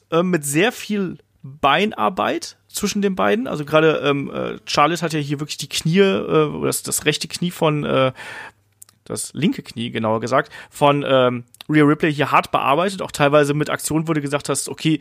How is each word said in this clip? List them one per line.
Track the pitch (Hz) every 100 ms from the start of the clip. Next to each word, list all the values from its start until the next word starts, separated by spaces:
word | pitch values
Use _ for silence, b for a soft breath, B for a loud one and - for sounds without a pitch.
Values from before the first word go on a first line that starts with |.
| -
äh, | 165
mit | 185 175 143
sehr | 147 220
viel | - - 208 185 147 _ _
Beinarbeit | 139 143 139 151 214 - 214 196 214 320 - - _
zwischen | - 202 208
den | 202 190
beiden. | 202 214 262
Also | 151 143
gerade, | 156 160 147
ähm, | 143 143 139
äh, | 135 120 120 -
Charlotte | - 147 170
hat | 170
ja | 156
hier | 143 143
wirklich | 151 -
die | -
Knie, | - 160 185
äh, | 196 196 - 160 151 151
das, | 139 -
das | - - 147
rechte | 151 -
Knie | - 175
von, | - 160 151
äh, | 139 135 131 127 B B B B _ _ - _
das | - 110 -
linke | - 165 269
Knie, | - - 117
genauer | 123 110 110
gesagt, | 117 131 - B B
von, | - 143 143 135
ähm, | 135 123 123 120 - -
Rhea | 151
Ripley | 147 151 170
hier | 147 135
hart | 151 175
bearbeitet. | 143 123 143 190 190
Auch | -
teilweise | - 143 147 143 147
mit | 147
Aktionen, | 135 - 151 160
wo |
du | 156
gesagt | 143 143 -
hast, | 135 -
okay, | 143 160 156